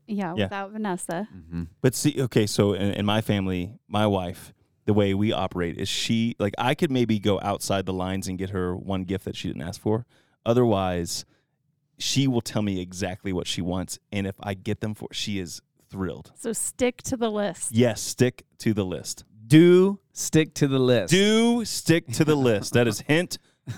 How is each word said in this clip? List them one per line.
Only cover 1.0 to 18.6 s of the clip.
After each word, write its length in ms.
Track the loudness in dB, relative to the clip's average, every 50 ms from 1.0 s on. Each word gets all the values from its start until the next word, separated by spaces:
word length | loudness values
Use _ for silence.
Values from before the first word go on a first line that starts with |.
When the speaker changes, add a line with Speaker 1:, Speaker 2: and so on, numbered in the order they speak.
| -6 -6 -6 -6 -6 -8 -12
Speaker 3:
Mm-hmm. 300 | -18 -14 -10 -8 -8 -8 -8 -4 _
Speaker 2:
But 140 | -4 -4 -2
see, 260 | -2 -2 -2 -2 -2
okay, 240 | -4 0 2 0 0
so 260 | 2 2 2 2 2
in, 200 | 2 0 -2 -2
in 140 | -2 -2 0
my 140 | 0 0 0
family, 520 | 0 0 -2 0 0 -2 -2 -4 -4 -6 -10 -16 _ -4
my 180 | -2 0 2
wife, 460 | 2 2 0 -2 -6 -8 -12 -16 -20 -20 _ _ _ _ _ _
the 60 | 2 4
way 200 | 4 4 2 2
we 180 | 2 0 0
operate 460 | 0 -2 -4 -4 -2 -4 -4 -4 -4 -4
is 100 | -4 -4
she, 460 | -4 -2 0 0 0 0 0 -2 -2 -2
like, 160 | -2 -2 -2 0
I 160 | 0 0 0
could 160 | 0 0 0
maybe 280 | 2 2 2 2 0 2
go 220 | 2 2 2 2
outside 460 | 0 -2 -4 -2 -2 0 0 0 0
the 60 | -2
lines 340 | -4 -4 -2 -2 -4 -4 -4 -6
and 80 | -6 -6
get 120 | -6 -4
her 260 | -4 -4 -2 -4 -4
one 280 | -6 -4 -4 -4 -4 -2
gift 200 | -4 -4 -4 -6
that 100 | -8 -10
she 120 | -8 -8 -8
didn't 140 | -8 -8
ask 180 | -8 -10 -10 -4
for. 260 | -2 0 0 0 -2 -8 _ _ _ _ _ _ -2
Otherwise, 800 | 2 4 4 4 4 4 2 2 0 -2 -2 -4 -4 -8 -10 -12 _ _ _ _ _ _ _ _ _ _ _ _ _ _ -8
she 300 | -6 -2 0 2 2 2
will 120 | 2 0
tell 180 | -2 -2 -2 -2
me 160 | -2 0 -2 -4
exactly 520 | -6 -8 -6 -6 -6 -6 -6 -8 -6 -4
what 140 | -4 -4 -4
she 140 | -4 -4 -4
wants, 360 | -4 -4 -4 -4 -6 -8 -10 -14 _ _
and 140 | -6 -4 -4
if 80 | -4 -8 -8
I 120 | -8 -8 -8
get 260 | -6 -6 -6 -6 -4
them 140 | -6 -8 -8
for, 140 | -10 -12 -12
she 260 | -10 -8 -6 -6 -4 -6
is 220 | -6 -8 -12 -16 -18 _ _ _ _ _
thrilled. 400 | -8 -6 -6 -6 -6 -10 -14 -20 _
Speaker 1:
So 160 | -10 -8 -8
stick 500 | -6 -6 -6 -8 -4 -2 -2 -2 -4 -6 -8
to 120 | -8 -4
the 140 | -4 -4 -4
list. 420 | -2 -4 -4 -6 -6 -6 -8 -2
Speaker 2:
Yes, 280 | 2 4 4 2 2 -2
stick 420 | -8 -8 0 0 0 0 0 -4 -14 _ _
to 140 | -4